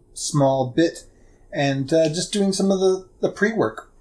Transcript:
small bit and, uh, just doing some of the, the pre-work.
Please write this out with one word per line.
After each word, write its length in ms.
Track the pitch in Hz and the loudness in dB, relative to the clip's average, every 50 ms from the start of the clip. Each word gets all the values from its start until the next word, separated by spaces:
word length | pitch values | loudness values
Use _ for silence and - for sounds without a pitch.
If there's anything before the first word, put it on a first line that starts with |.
| _ _ - | _ _ -14
small 560 | - - - - 147 139 135 131 135 131 123 | -10 -8 -2 0 2 4 4 2 2 0 -2
bit 360 | 120 165 165 165 - - - - _ _ _ _ _ _ _ - | 2 2 2 2 0 -6 -18 -20 _ _ _ _ _ _ _ -12
and, 400 | - 156 143 139 135 135 135 131 | -4 -2 -2 0 0 -2 -2 0
uh, 160 | 160 160 160 156 | 2 2 2 2
just 220 | 151 175 - - | 0 -4 -6 -4
doing 220 | - 208 196 196 190 | -2 0 0 0 0
some 160 | - 190 196 | 0 2 0
of 100 | 196 185 | 2 2
the, 300 | 190 190 185 190 - - _ - | 2 2 0 0 -4 -14 _ -4
the 100 | - - | -4 -4
pre-work. 600 | - - 202 220 226 196 120 110 - - - - _ _ | 0 0 0 0 2 0 -2 -2 -2 -8 -18 -18 _ _